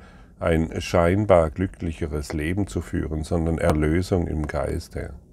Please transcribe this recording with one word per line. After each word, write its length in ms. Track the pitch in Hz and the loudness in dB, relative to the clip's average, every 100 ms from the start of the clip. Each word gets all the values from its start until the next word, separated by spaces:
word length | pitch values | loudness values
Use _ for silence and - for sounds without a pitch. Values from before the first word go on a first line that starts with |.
| - - - - | -10 -20 -20 -4
ein 400 | 90 82 80 - | 2 2 2 -4
scheinbar 680 | - 90 85 98 107 90 80 | 0 2 4 4 6 6 6
glücklicheres 840 | 82 95 - 87 80 78 76 73 | 0 -4 -4 -6 -4 -4 -6 -4
Leben 360 | 78 76 95 98 | -4 -2 -2 -2
zu 120 | 87 | -4
führen, 460 | - 85 76 78 78 | -4 -4 -2 -4 -2
sondern 320 | 90 80 82 | 0 0 0
Erlösung 680 | 87 78 76 82 90 92 80 | 2 2 2 0 0 0 0
im 200 | 78 76 | -2 -4
Geiste. 680 | 69 73 78 - - - - - | -4 -4 -4 -8 -10 -10 -14 -20